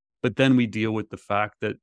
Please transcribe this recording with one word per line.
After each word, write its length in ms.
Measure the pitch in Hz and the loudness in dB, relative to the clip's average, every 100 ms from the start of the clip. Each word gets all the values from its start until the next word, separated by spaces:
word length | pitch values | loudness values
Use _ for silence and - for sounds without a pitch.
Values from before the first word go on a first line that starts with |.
| _ _ | _ _
but 120 | 127 117 | -4 2
then 200 | 135 127 | 4 4
we 120 | 117 | 2
deal 240 | 104 110 | -2 -2
with 180 | 110 104 | -4 -6
the 80 | - | -14
fact 440 | - 101 104 - | -4 -2 -2 -4
that 160 | 107 - | -8 -8